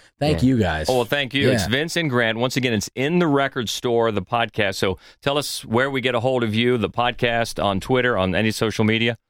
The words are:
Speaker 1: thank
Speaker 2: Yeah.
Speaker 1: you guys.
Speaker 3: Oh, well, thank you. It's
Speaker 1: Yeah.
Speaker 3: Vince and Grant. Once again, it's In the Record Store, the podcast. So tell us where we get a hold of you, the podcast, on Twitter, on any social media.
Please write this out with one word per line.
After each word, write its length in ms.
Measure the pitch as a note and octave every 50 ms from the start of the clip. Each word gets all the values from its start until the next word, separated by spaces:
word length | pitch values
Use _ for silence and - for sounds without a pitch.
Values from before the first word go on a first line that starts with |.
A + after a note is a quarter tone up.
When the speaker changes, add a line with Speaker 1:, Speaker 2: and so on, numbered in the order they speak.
| - _ _ _
Speaker 1:
thank 220 | C#3+ D3+ F3+ D#3+ B2
Speaker 2:
Yeah. 60 | C3
Speaker 1:
you 100 | C3+ A#2
guys. 300 | G2+ F2 D#2 D#2 D#2 -
Speaker 3:
Oh, 60 | C3
well, 80 | B2 A#2+
thank 280 | G#2+ C#3+ C#3+ C#3 A#2 A#2+
you. 160 | C#3 C#3 C3+
It's 120 | B2+ A2 F2+
Speaker 1:
Yeah. 60 | -
Speaker 3:
Vince 260 | A#2+ C3+ D#3+ E3+ -
and 140 | E3+ E3 D3
Grant. 280 | B2 B2 A#2 A2 A2
Once 200 | A2+ A#2+ C3 -
again, 160 | C3+ B2 B2+ A2+
it's 160 | G#2 - - -
In 240 | B2 C3 D3 F3 F3+
the 80 | F3
Record 420 | D#3+ C#3+ C#3 C#3 C3 - C3 A2+ G2
Store, 420 | - - - B2 A#2 A#2 A2+ A#2
the 100 | G#2+ G2+
podcast. 540 | F#2 - A#2+ A#2+ A#2 A2+ - - G#2 F#2+ G2
So 220 | - A2 G2 F#2 - - - - _
tell 160 | - C#3 C#3
us 260 | D3 C3+ - - - -
where 240 | - A2 A#2+ C3+ C#3+
we 120 | C3+ C3
get 140 | A#2 B2+ B2
a 40 | A#2+
hold 240 | A2 C3 C3 B2 A#2+
of 100 | A2 G#2
you, 240 | A2+ A#2+ A#2+ B2+
the 120 | A#2+ G2+ F2
podcast, 760 | - A#2 A#2+ A#2+ B2 - B2 A#2 A#2 A#2 A#2 - - D#2 D#2+
on 160 | G2+ G2 F#2+
Twitter, 380 | - - C3 B2+ A#2+ B2+ A#2
on 180 | F#2+ F#2 F#2 F2
any 160 | F2+ A2 A2
social 320 | G#2+ - A#2 A2 - - A2
media. 320 | G#2+ A2 A2 A#2 A#2 A#2 - _